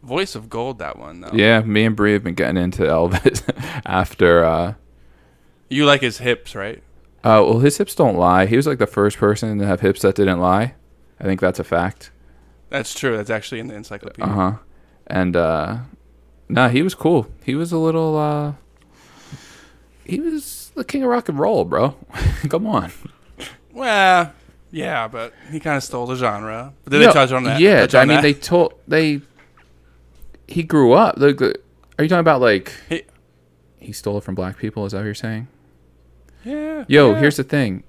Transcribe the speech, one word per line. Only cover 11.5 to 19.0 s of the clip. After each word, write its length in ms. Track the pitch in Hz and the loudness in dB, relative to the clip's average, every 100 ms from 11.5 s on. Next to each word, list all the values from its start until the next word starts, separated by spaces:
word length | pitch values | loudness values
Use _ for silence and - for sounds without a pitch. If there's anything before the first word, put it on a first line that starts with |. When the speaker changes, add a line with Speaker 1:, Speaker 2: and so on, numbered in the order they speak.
| 90 | -2
Speaker 2:
a 40 | |
fact. 480 | - 85 87 - - _ _ _ _ _ _ | -4 -2 -2 -8 -20 _ _ _ _ _ _
Speaker 1:
That's 240 | 139 120 | -10 -8
true. 220 | - 139 113 | -6 -4 -4
That's 120 | 104 | -4
actually 300 | 110 - 120 | -8 -8 -12
in 60 | 117 | -12
the 80 | 107 | -14
encyclopedia. 500 | 107 101 - - - | -16 -16 -16 -10 -6
Speaker 2:
Uh-huh. 260 | 101 92 110 - - _ _ - | -2 -2 -4 -12 -20 _ _ -8
And, 280 | - 90 87 | -4 0 0
uh, 420 | 82 80 78 110 127 - _ _ _ _ _ | 0 0 -4 -8 -12 -20 _ _ _ _ _
nah, 180 | - 127 | 0 2
he 120 | 123 | 2
was 100 | 180 | -2
cool. 340 | - - 170 113 - | -2 0 0 -2 -10
He 120 | - 135 | -6 -6
was 160 | 170 | -4
a 60 | 170 | -2
little, 400 | 160 160 160 156 | -2 0 -2 -2
uh, 360 | 151 147 147 143 _ _ _ _ | -2 -4 -6 -10 _ _ _ _